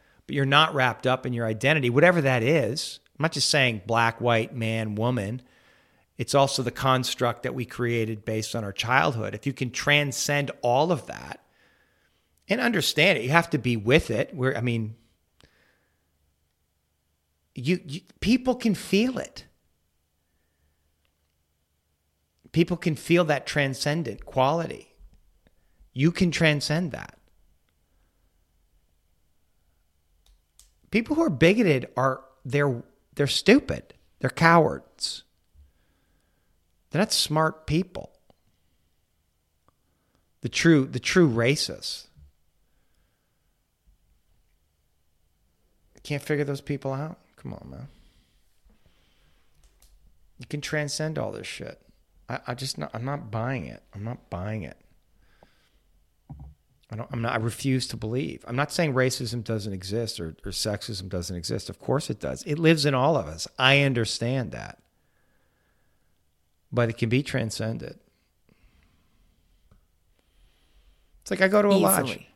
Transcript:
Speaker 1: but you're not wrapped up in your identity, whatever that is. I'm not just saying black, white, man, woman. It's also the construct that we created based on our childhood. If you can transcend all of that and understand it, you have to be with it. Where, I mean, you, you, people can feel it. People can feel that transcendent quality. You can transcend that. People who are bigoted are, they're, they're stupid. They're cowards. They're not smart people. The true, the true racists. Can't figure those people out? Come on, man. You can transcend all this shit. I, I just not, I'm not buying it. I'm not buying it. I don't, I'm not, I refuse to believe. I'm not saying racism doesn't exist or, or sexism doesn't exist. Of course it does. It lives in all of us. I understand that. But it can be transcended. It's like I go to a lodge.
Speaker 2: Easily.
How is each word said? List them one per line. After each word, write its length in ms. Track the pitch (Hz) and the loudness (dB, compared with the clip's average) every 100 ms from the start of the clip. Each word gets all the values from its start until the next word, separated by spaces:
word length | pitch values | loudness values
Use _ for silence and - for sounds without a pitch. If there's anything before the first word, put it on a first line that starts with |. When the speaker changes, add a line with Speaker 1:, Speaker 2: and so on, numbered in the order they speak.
| _ _ - | _ _ -6
Speaker 1:
but 80 | 139 | -2
you're 100 | 139 | 4
not 280 | 143 156 | 4 4
wrapped 320 | 147 127 113 127 | 4 0 0 0
up 200 | 127 127 | 0 -2
in 80 | |
your 120 | 120 113 | -2 -2
identity, 440 | 110 131 156 123 | 0 2 2 4
whatever 320 | 123 175 175 | 6 6 6
that 200 | 135 127 | 2 2
is. 560 | 113 160 107 143 - - _ - | 2 2 2 -2 -6 -12 _ -4
I'm 40 | |
not 100 | 156 | -2
just 160 | 151 - | 0 2
saying 320 | 151 127 110 95 | 4 2 0 0
black, 360 | 113 113 - | 2 2 2
white, 340 | 120 113 120 127 | 2 2 2 -2
man, 400 | 113 113 110 104 | -2 -2 -2 -2
woman. 460 | 117 123 98 127 - _ _ _ _ _ _ - | 0 0 -4 -8 -12 _ _ _ _ _ _ -8
It's 160 | 117 139 | 0 2
also 260 | 139 - | 2 0
the 80 | 120 | -4
construct 720 | - 131 131 123 - 120 110 | 0 2 2 0 -2 -2 -2
that 100 | 123 127 | -6 -6
we 100 | 113 | -8
created 580 | - 120 117 110 110 | -4 -2 0 -2 -4
based 320 | 107 110 107 117 | -4 -4 -4 -6
on 80 | |
our 80 | 101 | -6
childhood. 600 | 98 117 131 160 113 101 107 | -6 2 4 4 0 -4 -6
If 100 | 139 | -6
you 60 | |
can 180 | 131 123 | -4 -6
transcend 800 | - - 147 143 - - 143 139 - | -4 2 2 2 -2 -2 0 -2 -2
all 300 | 123 127 165 | 2 2 2
of 160 | 151 - | 0 -4
that 360 | 53 65 - _ _ _ _ _ _ _ _ _ _ - | -14 -14 -16 _ _ _ _ _ _ _ _ _ _ -4
and 140 | 220 | 0
understand 560 | 247 202 - - 175 147 | 0 0 0 2 4 2
it, 60 | |
you 60 | 120 | 2
have 180 | 165 170 | 2 2
to 60 | 143 | -2
be 180 | 123 117 | 0 0
with 340 | 104 151 - | 4 2 4
it. 220 | 107 143 | -2 -2
Where, 220 | 160 127 107 | -2 -2 0
I 40 | |
mean, 340 | 120 117 107 110 _ _ _ _ _ _ _ _ _ _ _ _ _ _ _ _ _ _ _ _ _ _ _ _ _ - | -2 -2 -4 -10 _ _ _ _ _ _ _ _ _ _ _ _ _ _ _ _ _ _ _ _ _ _ _ _ _ -6
you, 240 | 123 180 - | -2 -2 -4
you, 160 | 143 - _ | -14 -14 _
people 340 | 190 254 254 247 | 2 2 2 0
can 180 | 226 185 | 0 -2
feel 420 | - 196 247 247 | 2 2 2 -2
it. 280 | - - - _ _ _ _ _ _ _ _ _ _ _ _ _ _ _ _ _ _ _ _ _ _ _ _ _ _ _ _ _ - | -10 -14 -20 _ _ _ _ _ _ _ _ _ _ _ _ _ _ _ _ _ _ _ _ _ _ _ _ _ _ _ _ _ -2
People 260 | 160 170 175 | 0 2 0
can 180 | 175 147 | -4 -4
feel 300 | - 170 160 | 2 2 4
that 200 | 143 - | -2 -2
transcendent 800 | 151 139 131 147 156 135 101 - | -2 -2 -2 -2 -2 -4 -10 -4
quality. 680 | 131 131 165 165 - - _ - - _ _ _ _ _ _ - | 0 2 0 -4 -10 -18 _ -20 -20 _ _ _ _ _ _ -12
You 180 | 127 156 | 0 2
can 200 | - 180 | 4 0
transcend 600 | - 160 147 - 151 175 | 4 2 2 0 -2 -2
that. 260 | - - - _ _ _ _ _ _ _ _ _ _ _ _ _ _ _ _ _ _ _ _ _ _ _ _ _ _ _ _ _ _ _ _ _ _ _ _ _ | -8 -14 -20 _ _ _ _ _ _ _ _ _ _ _ _ _ _ _ _ _ _ _ _ _ _ _ _ _ _ _ _ _ _ _ _ _ _ _ _ _
People 240 | 214 226 302 | -2 0 0
who 80 | |
are 60 | 330 | 0
bigoted 580 | 131 165 208 202 131 - - | 4 4 6 4 2 0 -2
are, 260 | 135 131 - _ | 0 -2 -10 _
they're, 400 | 127 143 143 120 - _ _ - | -4 0 0 -2 -8 _ _ -2
they're 120 | 139 | 0
stupid. 680 | - - 254 - 67 - _ _ _ | 2 6 6 4 -6 -10 _ _ _
They're 100 | 131 | -6
cowards. 920 | - 165 170 143 71 - - - - - _ _ - - _ _ _ _ _ _ _ _ _ _ _ _ | 4 6 8 6 -2 -10 -10 -8 -8 -16 _ _ -20 -20 _ _ _ _ _ _ _ _ _ _ _ _
They're 100 | 151 | -2
not 120 | 214 | 0
smart 520 | - - 156 160 - - | 0 2 2 2 0 0
people. 460 | 156 185 - - _ _ _ _ _ _ _ _ _ _ _ _ _ _ _ _ _ _ _ _ _ _ _ | 0 0 -8 -14 _ _ _ _ _ _ _ _ _ _ _ _ _ _ _ _ _ _ _ _ _ _ _
The 80 | 117 | -8
true, 360 | - 170 156 131 | 2 6 6 4
the 140 | 123 | -4
true 300 | - 185 160 | 0 4 4
racists. 800 | 113 117 151 - - - - - - - _ _ _ _ _ _ _ _ _ _ _ _ _ _ _ _ _ _ _ _ _ _ _ _ _ _ _ _ _ _ _ _ _ _ _ _ - | 4 2 0 -4 -8 -12 -12 -16 -20 -20 _ _ _ _ _ _ _ _ _ _ _ _ _ _ _ _ _ _ _ _ _ _ _ _ _ _ _ _ _ _ _ _ _ _ _ _ -18
Can't 180 | - 143 | -8 -8
figure 200 | - 147 | -4 -2
those 180 | 143 139 | -2 -6
people 320 | - 143 135 | -6 -6 -6
out? 260 | 135 156 - _ _ | -6 -8 -12 _ _
Come 180 | - | -14
on, 140 | - - | -14 -14
man. 180 | - 139 - _ _ _ _ _ _ _ _ _ _ _ _ _ _ _ _ _ _ _ - _ _ _ - | -16 -18 -20 _ _ _ _ _ _ _ _ _ _ _ _ _ _ _ _ _ _ _ -20 _ _ _ -20
You 80 | 123 | -10
can 140 | 147 | -10
transcend 580 | - 151 147 - 156 147 | -4 -4 -4 -4 -4 -4
all 120 | 104 | -6
this 140 | - - | -8 -12
shit. 340 | - - - _ _ _ _ - | -12 -14 -16 _ _ _ _ -12
I, 120 | 123 - | -10 -8
I 60 | 123 | -8
just 220 | 131 - | -8 -8
not, 120 | 147 | -10
I'm 120 | 110 127 | -8 -8
not 240 | 143 113 | -8 -8
buying 360 | 110 120 131 69 | -6 -4 -6 -8
it. 160 | 53 _ | -14 _
I'm 100 | 98 | -12
not 260 | 110 123 _ | -10 -10 _
buying 340 | 87 101 110 | -8 -6 -8
it. 140 | 76 - _ _ _ _ _ _ - _ _ _ _ _ _ _ - - - - _ _ _ | -10 -14 _ _ _ _ _ _ -20 _ _ _ _ _ _ _ -20 -20 -20 -20 _ _ _
I 60 | 110 | -12
don't, 120 | - | -8
I'm 100 | 123 | -6
not, 120 | 117 | -2
I 40 | 123 | -2
refuse 500 | 113 - 139 131 - | -2 -2 0 0 -2
to 80 | 110 | -6
believe. 460 | 110 123 - - - | -4 -4 -4 -8 -6
I'm 80 | 123 | -4
not 160 | 147 | -2
saying 220 | - 160 | 0 0
racism 500 | 131 127 - 120 120 | 2 0 0 -4 -6
doesn't 280 | 110 110 104 | -4 -4 -4
exist 480 | 95 92 110 113 - | -8 -6 -4 -4 -6
or, 160 | 82 - | -10 -10
or 80 | - | -10
sexism 560 | - 113 104 - 95 95 | -6 -4 -4 -6 -10 -6
doesn't 280 | 92 87 90 | -6 -6 -6
exist. 340 | 85 113 - | -6 -6 -6
Of 100 | - | -8
course 300 | - 131 - | -2 -2 -2
it 100 | 110 | -6
does. 240 | 67 127 | -6 -6
It 140 | - 151 | -4 2
lives 280 | 160 160 143 | 4 6 4
in 100 | 131 | 2
all 200 | 139 151 | 2 2
of 120 | 76 | -2
us. 200 | 80 - - | -8 -10 2
I 220 | 131 139 | 4 6
understand 680 | 139 120 110 - 117 135 117 | 4 2 -2 -2 -2 -2 -4
that. 280 | 58 50 - _ _ _ _ _ _ _ _ _ _ _ _ _ _ _ _ _ _ _ | -8 -14 -18 _ _ _ _ _ _ _ _ _ _ _ _ _ _ _ _ _ _ _
But 180 | 117 117 | 0 0
it 80 | 113 | 0
can 120 | 117 | 0
be 120 | 127 | 0
transcended. 800 | 147 127 113 - 110 120 - - _ _ _ _ _ _ _ _ _ _ _ _ _ _ _ _ _ _ _ _ _ _ _ _ _ _ _ _ _ _ _ _ | 0 -4 -4 -4 -6 -6 -10 -14 _ _ _ _ _ _ _ _ _ _ _ _ _ _ _ _ _ _ _ _ _ _ _ _ _ _ _ _ _ _ _ _
It's 80 | - | -6
like 100 | 190 | 0
I 60 | 190 | 4
go 140 | 208 | 4
to 60 | 202 | 6
a 100 | 196 | 4
lodge. 280 | 190 190 127 | 4 2 0
Speaker 2:
Easily. 220 | - - | -6 -14